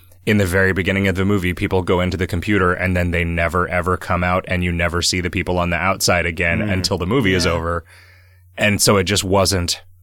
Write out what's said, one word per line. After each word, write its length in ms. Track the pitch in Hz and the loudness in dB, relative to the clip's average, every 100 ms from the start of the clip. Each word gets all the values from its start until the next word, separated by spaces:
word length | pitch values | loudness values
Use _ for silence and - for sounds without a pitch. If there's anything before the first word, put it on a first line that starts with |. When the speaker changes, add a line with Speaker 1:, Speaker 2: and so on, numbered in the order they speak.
| - - | -20 -8
Speaker 1:
in 140 | - 104 | 0 2
the 80 | 90 | 2
very 260 | 95 95 | 2 2
beginning 360 | 92 92 98 98 | 2 0 0 0
of 60 | |
the 120 | 90 95 | 0 2
movie, 260 | 104 90 | 0 0
people 300 | 85 98 92 | -2 -2 0
go 180 | 90 90 | 0 0
into 160 | 90 87 | 0 -2
the 100 | 90 | -2
computer 460 | 87 107 101 90 | -4 0 2 2
and 240 | 90 92 90 | 0 0 0
then 140 | 87 | 0
they 120 | 85 | 0
never, 460 | 85 85 82 90 82 | 0 0 0 0 0
ever 300 | 90 87 90 | -2 0 -2
come 260 | - 87 | -2 -2
out 220 | 90 90 - | 0 0 -2
and 160 | 90 | -2
you 80 | 90 | -2
never 300 | 85 85 87 | 0 0 0
see 180 | - 90 | -2 -2
the 100 | 87 | -2
people 280 | 92 85 90 | -4 -2 -2
on 100 | 87 | 0
the 80 | 85 | 0
outside 480 | 92 95 - 90 | -2 0 2 2
again 360 | 85 82 85 85 | 0 0 0 0
Speaker 2:
Mm. 120 | 104 | -2
Speaker 1:
until 240 | 95 92 92 | -2 -2 -2
the 100 | 90 | -2
movie 280 | 135 98 | 0 2
is 100 | 92 | 2
Speaker 3:
Yeah. 80 | 85 | 2
Speaker 1:
over. 320 | 85 82 85 - - - - - - - - | 0 -2 -6 -8 -20 -20 -20 -20 -20 -16 -2
And 240 | 107 98 | 0 2
so 160 | - 101 | 4 4
it 80 | |
just 200 | 90 101 | 2 0
wasn't, 580 | 95 98 92 92 87 - - - | 2 2 2 0 -2 -6 -12 -20